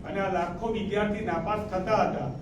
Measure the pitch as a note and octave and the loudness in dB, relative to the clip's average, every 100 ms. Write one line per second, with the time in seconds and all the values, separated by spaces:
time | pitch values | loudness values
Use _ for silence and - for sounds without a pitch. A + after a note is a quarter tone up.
0 | - G3 F#3+ F#3 E3+ F#3 A3+ G#3 F#3+ G#3 | -6 -2 0 0 0 -2 -2 -2 0 0
1 | G#3 G3+ F#3 E3+ E3+ G#3+ G#3 F#3 F#3+ G#3+ | 0 0 -2 -2 0 -2 0 -2 2 4
2 | - - C3+ - | 4 2 -4 -6